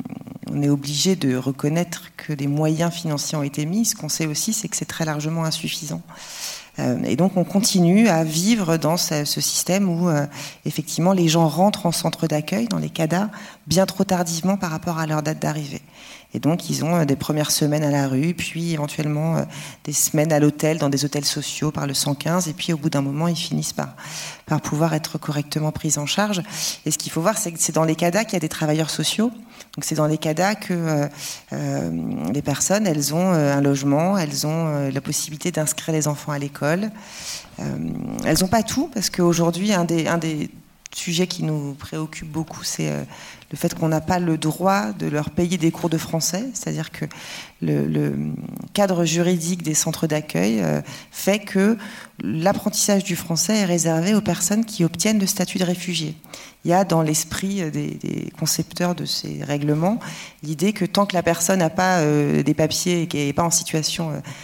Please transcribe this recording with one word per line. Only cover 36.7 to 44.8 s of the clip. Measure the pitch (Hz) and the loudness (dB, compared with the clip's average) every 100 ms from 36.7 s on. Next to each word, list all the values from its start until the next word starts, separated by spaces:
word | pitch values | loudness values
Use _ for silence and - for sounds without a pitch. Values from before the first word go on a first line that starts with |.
| 175 214 214 - - - - - - | 0 -2 -8 -18 -14 -12 -12 -12 -8
Euh, | 71 71 80 - - 55 | -6 -4 -4 -4 -6 -2
elles | - 156 | 0 2
n'ont | 185 | 4
pas | 226 | 2
tout, | 214 262 330 | 2 -2 -2
parce | 220 - | -2 -4
qu'aujourd'hui, | - 175 165 170 170 208 | 2 2 4 2 2 0
un | 190 | 2
des, | 170 165 151 | 2 0 2
un | 170 | 0
des | 160 151 - - - _ - | 0 -4 -6 -10 -20 _ -14
sujets | - - 165 180 | -8 -4 0 0
qui | 175 | 0
nous | 160 151 143 | -2 -2 -4
préoccupe | 139 - 156 156 - 160 | -8 -10 -8 -8 -10 -8
beaucoup, | 151 160 - | -6 -6 -8
c'est, | - - 151 | -6 -4 -2
euh, | 147 139 - - - - | -2 -6 -12 -18 -18 -12
le | 139 | -2
fait | 170 | -2
qu'on | 175 160 | 0 0
n'a | 156 | 0
pas | 160 180 | 0 0
le | 175 156 | 2 0
droit | 156 151 185 196 | 0 0 2 2